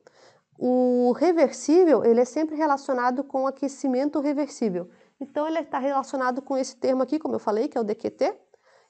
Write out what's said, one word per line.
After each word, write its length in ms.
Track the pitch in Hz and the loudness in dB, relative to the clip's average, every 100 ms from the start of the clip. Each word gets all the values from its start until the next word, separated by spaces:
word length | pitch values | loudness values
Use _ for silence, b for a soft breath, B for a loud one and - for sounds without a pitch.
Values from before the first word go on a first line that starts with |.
| b b b b b - | b b b b b -6
o 460 | 247 254 247 247 247 | 0 2 2 2 2
reversível, 960 | 240 339 330 269 - - 339 349 226 | 2 2 4 2 0 2 4 6 6
ele 160 | 233 233 | 4 4
é 40 | |
sempre 300 | 247 302 311 | 2 -2 -4
relacionado 680 | 302 311 277 277 247 247 262 | -2 0 0 -2 -2 0 -2
com 240 | 277 269 269 | -4 -2 -2
aquecimento 720 | 269 277 277 277 254 294 302 | -4 -6 -4 -2 0 0 -2
reversível. 680 | 285 285 277 - 220 175 175 b b _ | -2 -2 -4 -2 -2 -2 -8 b b _
Então, 260 | 269 294 311 | -10 -6 -4
ele 120 | 320 | -4
tá 160 | 311 262 | -4 -4
relacionado 600 | 269 277 269 269 254 254 | -2 -2 -4 -2 -2 -2
com 160 | 269 269 | -4 -4
esse 200 | 262 - | -4 -4
termo 260 | 254 254 | -2 0
aqui, 160 | 254 311 | 0 -2
como 160 | 294 | -4
eu 60 | 220 | -4
falei, 260 | - 214 294 | -2 -2 -2
que 100 | 247 | -4
é 40 | |
o 40 | |
D 120 | 208 220 | -4 -4
Q 140 | 214 | -6
T. 280 | - 294 - _ b b b | -2 -4 -4 _ b b b